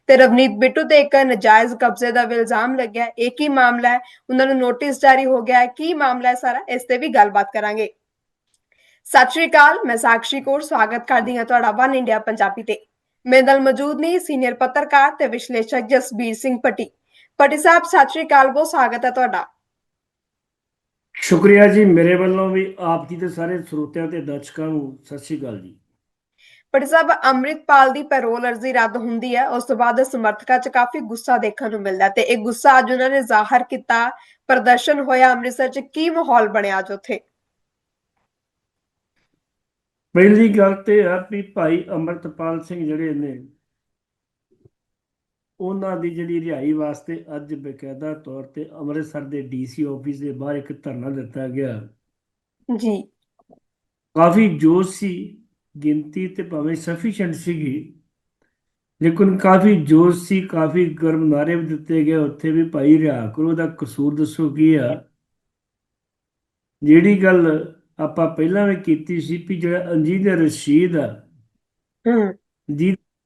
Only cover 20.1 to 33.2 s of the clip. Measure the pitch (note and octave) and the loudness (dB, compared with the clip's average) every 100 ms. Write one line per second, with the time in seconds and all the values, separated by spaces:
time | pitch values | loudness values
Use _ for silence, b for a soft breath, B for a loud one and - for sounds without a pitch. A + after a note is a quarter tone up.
20.1 | _ _ _ _ _ _ _ _ _ _ | _ _ _ _ _ _ _ _ _ _
21.1 | - - E3+ F#3+ G3+ G#3 G3 G3+ E3 E3 | -12 0 4 6 8 8 6 6 6 4
22.1 | F3+ F#3 F#3+ F#3+ F#3+ F#3+ - F3 E3 D3 | 2 2 0 0 -2 -4 -6 -4 -4 -6
23.1 | F3 F3+ E3+ E3 F3+ D#3 D3+ D3 E3+ D#3+ | -10 -10 -8 -8 -8 -8 -10 -8 -8 -8
24.1 | E3 C#3+ C#3+ C#3+ - D#3 D#3 C#3 C3 _ | -10 -10 -12 -14 -10 -8 -6 -8 -16 _
25.1 | C#3+ - D#3 C3 G#2 F#2 - _ _ _ | -20 -12 -10 -10 -14 -16 -20 _ _ _
26.1 | _ _ b b b _ C4+ C#4 D#4+ D#4 | _ _ b b b _ -2 2 0 2
27.1 | - C4 C4 C4 D#4 - C#4+ C4 C4 D4 | 0 0 0 -2 -6 2 4 4 2 -4
28.1 | C4+ A#3 A#3 B3 A#3 B3+ B3+ A3+ A3+ A3+ | -2 -2 -4 -4 -6 -4 -2 -2 -4 -6
29.1 | A#3 B3 A#3+ C4+ A#3+ B3 A3+ A#3+ A#3 C4+ | -6 -4 -2 -2 -4 -4 -2 0 0 -2
30.1 | C4+ A3 G#3+ - B3+ B3 B3+ A#3+ D#4+ A3+ | -2 -4 -4 -2 -2 0 -2 -2 -4 -10
31.1 | A3+ - A#3+ G#3 G#3 A#3 G#3+ G3 F#3+ G3 | -12 -2 -2 -2 -6 -8 -6 -6 0 0
32.1 | G3 A3 A#3 G#3+ A3+ C#4+ C4 A#3+ B3+ C4 | 0 0 -2 -2 0 4 6 4 -2 0
33.1 | C#4 | 0